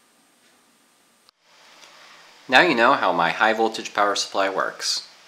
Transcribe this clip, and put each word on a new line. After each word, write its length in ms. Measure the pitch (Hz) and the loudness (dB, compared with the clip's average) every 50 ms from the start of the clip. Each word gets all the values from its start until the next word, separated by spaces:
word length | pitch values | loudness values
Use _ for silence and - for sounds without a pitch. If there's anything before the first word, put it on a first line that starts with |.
| _ _ _ _ _ _ _ _ _ _ _ _ _ _ _ _ _ _ _ _ _ _ _ _ _ _ _ _ _ _ _ _ - - - - - - - - - - - - - - - _ - | _ _ _ _ _ _ _ _ _ _ _ _ _ _ _ _ _ _ _ _ _ _ _ _ _ _ _ _ _ _ _ _ -20 -20 -20 -20 -20 -20 -20 -20 -20 -20 -20 -20 -20 -20 -20 _ -4
Now 140 | - 127 131 | 2 4 4
you 140 | 170 175 139 | 4 4 4
know 180 | 117 117 127 143 | 4 4 4 4
how 180 | 135 113 95 | 2 2 0
my 200 | 87 85 85 82 | 0 0 0 -2
high 220 | 82 - 113 110 110 | 0 0 0 0 2
voltage 380 | 113 113 110 113 - 104 - - | 2 0 -2 -2 -6 -12 -6 -2
power 200 | 107 104 101 98 | -2 0 0 -2
supply 340 | - - - - 104 98 98 | -4 -6 -6 -4 -2 -2 -2
works. 580 | 95 87 64 55 - - - - - - - - - - - | -2 -4 -4 -6 -6 -8 -8 -8 -8 -8 -10 -16 -20 -20 -20